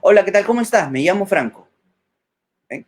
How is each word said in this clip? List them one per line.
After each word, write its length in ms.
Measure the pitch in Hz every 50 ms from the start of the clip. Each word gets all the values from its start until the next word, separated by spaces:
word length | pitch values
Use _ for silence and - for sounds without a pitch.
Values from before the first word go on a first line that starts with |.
Hola, 240 | - - 208 208 190
¿qué 60 | 185
tal? 140 | 190 202 202
¿Cómo 160 | 214 233 240
estás? 300 | 233 220 - 220 165 139
Me 100 | 135 131
llamo 260 | 143 165 - 208 202
Franco. 420 | 190 202 160 131 113 - - 92 _ _ _ _ _ _ _ _ _ _ _ _ _ _ _ _ _ _ _ _ _
¿Ven? 180 | 117 151 165